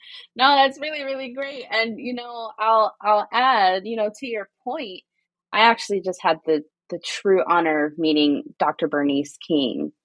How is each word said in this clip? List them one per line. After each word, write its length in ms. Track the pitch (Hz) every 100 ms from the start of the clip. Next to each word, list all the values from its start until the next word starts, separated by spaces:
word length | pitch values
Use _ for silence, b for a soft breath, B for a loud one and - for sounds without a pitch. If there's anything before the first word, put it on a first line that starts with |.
| B B B
No, 140 | - 262 285
that's 240 | 269 277
really, 240 | 302 302
really 300 | 269 269 262
great. 300 | 254 277 285 -
And, 280 | 220 226 214
you 140 | 247
know, 360 | 247 240 240 226 -
I'll, 360 | 220 226 208 -
I'll 260 | 208 208 214
add, 500 | 226 262 233 190 190
you 120 | 196 226
know, 140 | 214 208
to 80 | 262
your 220 | 220 190 _
point, 380 | 247 311 226 180 _ _ _ _ _
I 80 | 208
actually 400 | 233 226 - 202
just 200 | 175 175
had 160 | 175 160 -
the, 160 | 151 151 _ _
the 100 | 170
true 440 | - - 202 190 -
honor 380 | 175 165 151 151
of 120 | 151
meeting 440 | 156 151 147 139 - -
Doctor 300 | 151 - 156
Bernice 480 | 147 143 139 147 - -
King, 460 | 156 127 71 76 -